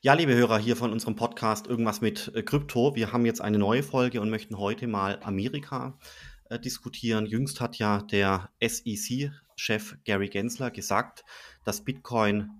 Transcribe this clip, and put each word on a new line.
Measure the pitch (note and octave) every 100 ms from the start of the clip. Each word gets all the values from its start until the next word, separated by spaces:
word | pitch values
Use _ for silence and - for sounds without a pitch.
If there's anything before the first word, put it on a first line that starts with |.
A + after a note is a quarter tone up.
Ja, | C3+
liebe | D3+ D#3
Hörer | A#2+ A#2+ A2
hier | A2
von | A#2 A#2
unserem | A2+ A2+
Podcast | G#2+ A#2 - A2+ G#2+ -
Irgendwas | A#2+ A2+ G#2
mit, | A2 G#2 -
äh, | A2+
Krypto. | G#2+ C#3+ C#3+ A#2+ C3+ C#3
Wir | G#2+
haben | A#2+
jetzt | A#2 A2+
eine | G#2 G#2
neue | G2+ A#2+
Folge | D3 C3+ B2+ A#2+
und | G#2+
möchten | A2 - G2
heute | G2+ A2 B2
mal | G2+ G2 G2
Amerika, | G#2+ G2 A2 D3 C#3+ C3 B2+ - - - - - _
äh, | A#2
diskutieren. | B2+ - - - A#2 A2
Jüngst | G#2+ A2 C#3 -
hat | A#2+ -
ja | G#2 G2+
der | G#2 G2+ G2 F#2+ G2 _
S | A#2 -
E | A#2+ G#2
C-Chef | - B2 C#3+ C#3+ _ - - A2 G#3+ -
Gary | - G2 G2
Gensler | G2 A#2 A#2 B2+
gesagt, | - - G2+ - - - - - -
dass | - G2+
Bitcoin | - - - A#2+ G#2+ G#2 G#2